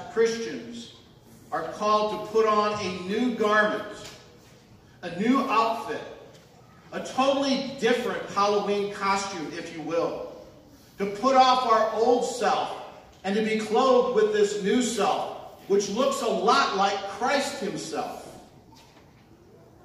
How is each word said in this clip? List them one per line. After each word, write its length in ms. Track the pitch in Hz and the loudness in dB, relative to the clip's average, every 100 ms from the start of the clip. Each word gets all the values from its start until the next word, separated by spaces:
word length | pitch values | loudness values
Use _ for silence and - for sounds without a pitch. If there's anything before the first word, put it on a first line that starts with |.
| - | -4
Christians 800 | 220 226 226 226 247 - - - - - - - - - 156 | 2 2 0 -6 -8 -10 -14 -16 -20 -20 -20 -20 -20 -8 -6
are 160 | 160 | -6
called 380 | - 208 214 214 190 - | -2 2 2 2 -4 -2
to 60 | |
put 140 | 220 220 | 2 4
on 320 | 214 208 208 | 4 0 -2
a 160 | 185 180 185 | -4 -6 -4
new 260 | 220 247 | -2 0
garment, 480 | - 214 208 214 - - - - - - - - - - - - - | 0 2 4 4 0 -8 -14 -16 -20 -20 -20 -20 -20 -20 -20 -20 -14
a 180 | 180 170 | -10 -2
new 220 | 233 277 - | 2 2 2
outfit, 540 | - 170 170 - 143 - - - - - - - - - | 2 2 0 -6 -10 -10 -16 -20 -20 -20 -20 -20 -20 -12
a 80 | - | -10
totally 760 | - - 277 277 277 247 - - | -6 0 2 2 2 0 -2 -2
different 420 | 226 240 202 185 - | 2 2 0 -6 -4
Halloween 640 | 202 202 208 190 202 202 | 0 2 2 0 -2 -2
costume, 580 | 202 196 196 196 185 147 | -2 0 0 -2 -8 -8
if 200 | 170 165 | -10 -10
you 60 | 165 | -10
will, 560 | 143 165 127 - - - - - - - - - | -4 -2 -2 -4 -10 -14 -20 -20 -20 -20 -18 -6
to 80 | 196 | -6
put 280 | - 254 | 0 4
off 320 | 262 262 247 233 | 6 6 6 4
our 280 | 220 214 | 4 2
old 320 | 208 240 247 - | 2 4 4 2
self 500 | - - - - - - - - - | -2 0 0 -2 -8 -14 -18 -20 -10
and 100 | 190 | -4
to 80 | 208 | 0
be 160 | 220 220 | 0 -2
clothed 580 | - 226 262 240 - 214 | 0 2 6 4 4 2
with 180 | 208 | 2
this 280 | 208 202 - | 4 2 0
new 200 | 185 247 | 0 0
self, 760 | 233 208 185 - - - - - - | 0 0 0 0 -4 -10 -16 -12 0
which 200 | 202 208 | 0 2
looks 320 | 202 277 - | 0 0 0
a 80 | 226 | -2
lot 480 | 190 196 - - 196 | 0 4 4 2 2
like 200 | 202 202 - | 0 0 -6
Christ 500 | - 247 277 - - | -4 -2 0 -2 -6
himself, 800 | 185 156 - 143 - - - - - - - - - - - _ _ - - - - - | -8 -8 -8 -8 -8 -10 -14 -18 -20 -20 -20 -20 -20 -20 -20 _ _ -20 -20 -20 -20 -20